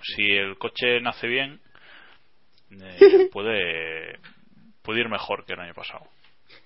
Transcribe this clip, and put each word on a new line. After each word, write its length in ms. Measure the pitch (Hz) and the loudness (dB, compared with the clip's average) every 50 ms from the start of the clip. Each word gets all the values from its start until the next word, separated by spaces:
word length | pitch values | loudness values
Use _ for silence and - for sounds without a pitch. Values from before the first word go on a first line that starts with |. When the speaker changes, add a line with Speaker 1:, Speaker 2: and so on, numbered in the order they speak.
Speaker 1:
si 220 | - - - 107 104 | -14 -10 -4 0 2
el 320 | 104 101 101 98 98 95 - | 2 2 2 0 -4 -6 -8
coche 420 | - 110 - - 127 123 120 120 | -8 -8 -6 -2 -2 0 0 0
nace 280 | 120 120 117 - - 117 | -2 -4 -6 -6 -6 -4
bien, 340 | 123 131 135 139 151 - - - - - - - - - - - - - - - - - - - - - - - | -4 -4 -4 -6 -10 -18 -20 -20 -20 -20 -20 -20 -20 -20 -20 -20 -20 -20 -20 -20 -20 -20 -20 -20 -20 -20 -20 -20
eh, 580 | 196 196 - 381 - 92 403 381 370 370 370 370 | -20 -20 -20 -18 6 8 10 10 10 8 4 2
Speaker 2:
<laughs> 20 | |
Speaker 1:
puede, 840 | - - - - 110 101 90 - 82 82 82 80 80 80 82 85 85 - - - - - - - - - - - - - | 0 -4 -4 -2 -2 0 -2 -2 -4 -4 -6 -8 -10 -10 -12 -14 -16 -18 -20 -20 -20 -20 -20 -20 -20 -20 -20 -20 -20 -16
puede 180 | - - 107 117 | -8 -4 -2 -2
ir 60 | 117 113 | -2 -2
mejor 360 | 107 98 - - 101 - - | -4 -6 -4 -6 -6 -6 -6
que 80 | - 92 | -10 -12
el 60 | 90 | -12
año 120 | 87 85 85 | -12 -14 -14
pasado. 300 | - - - - - - - - - - - - - - - - - - | -14 -14 -14 -14 -16 -18 -20 -20 -20 -20 -20 -20 -20 -20 -20 -20 -20 -20